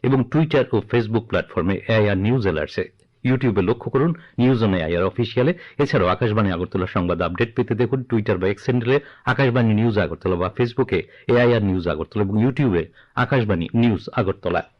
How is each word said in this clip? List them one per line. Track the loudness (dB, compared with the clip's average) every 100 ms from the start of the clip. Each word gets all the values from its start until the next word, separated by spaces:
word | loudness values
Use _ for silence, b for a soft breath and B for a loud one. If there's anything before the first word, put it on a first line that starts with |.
এবং | 2 0 2
Twitter | 0 2 2 2
ও | -2 0
Facebook | -2 0 -2
প্ল্যাটফর্মে | -2 -4 -4 -4 -2 -2 0
এআইআর | 2 2 2
নিউজ | 0 0
অ্যালার্টসে। | 0 -2 -4 -6 -8 _ _ _
YouTube-এ | -2 0 0 0
লক্ষ্য | 0 -2 -2
করুন | 0 0 -2 B 0
নিউজ | 2 4
অন | 2
এআইআর | 0 0 0
অফিসিয়ালে। | -2 -2 -4 0 0 0 B B
এছাড়াও | 0 2 0
আকাশবাণী | 0 0 0 0
আগরতলা | -2 -4 -4 -2
সংবাদ | -2 -2 -2
আপডেট | -2 -2 -4
পেতে | -2 -4
দেখুন | -2 -2 -2 -2
Twitter | -4 0 -2
বা | -2
X | -4
হ্যান্ডেলে | -2 -2 0 -2 B B
আকাশবাণী | -6 0 2 2 2
নিউজ | 4 2 2
আগরতলা | -2 -2 -2 -2
বা | -2 -2
Facebook-এ | -4 -2 -2 -2 -4 B B
এআইআর | 2 4 4
নিউজ | 2 0 -2
আগরতলা | -4 -6 -4
এবং | -2 2
YouTube-এ | 0 2 2 2 -2 b b
আকাশবাণী | -6 -2 0 0 -2 0
নিউজ | 2 2 2 -4
আগরতলা। | -4 -2 -2 -2 -4 -4 _